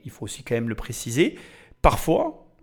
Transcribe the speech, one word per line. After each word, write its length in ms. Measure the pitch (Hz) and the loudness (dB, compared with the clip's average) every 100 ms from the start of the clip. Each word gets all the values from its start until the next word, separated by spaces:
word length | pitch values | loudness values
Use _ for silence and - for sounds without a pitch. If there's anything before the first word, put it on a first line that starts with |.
il 60 | 135 | -18
faut 140 | - | -12
aussi 180 | 107 - | -12 -12
quand 120 | - | -4
même 160 | 117 117 | -2 -2
le 40 | |
préciser, 640 | 107 - 117 - 117 208 - - - - - | -6 -8 -8 -2 2 2 0 -16 -20 -20 2
parfois, 680 | - 123 - 170 320 - - _ | 4 4 2 2 2 -4 -16 _